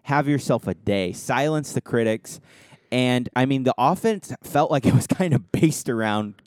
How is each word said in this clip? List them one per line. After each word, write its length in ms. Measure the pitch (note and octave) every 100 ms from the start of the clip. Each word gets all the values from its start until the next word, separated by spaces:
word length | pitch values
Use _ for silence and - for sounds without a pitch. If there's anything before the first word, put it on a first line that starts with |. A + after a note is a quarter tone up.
have 240 | - C#3+ C#3+
yourself 380 | C#3 - A#2+ -
a 80 |
day. 380 | F2 - G2 F2+
Silence 600 | - - B2+ D3+ D3+ D3
the 80 | C3
critics. 600 | - A#2+ A2+ A2 - - _ - - - _
And, 360 | B2 B2+ B2 A#2+ B2
I 80 | C3
mean, 160 | C3+
the 120 | B2+ -
offense 560 | C3+ F#3 A3+ G#3 - -
felt 300 | - C#3+ D#3
like 120 | C#3+
it 80 | -
was 140 | - -
<laughs> 0 |
kind 260 | - F3+
of 200 | C3 -
based 360 | - D#3+ - -
around 460 | A2+ A2 G#2 G#2 G2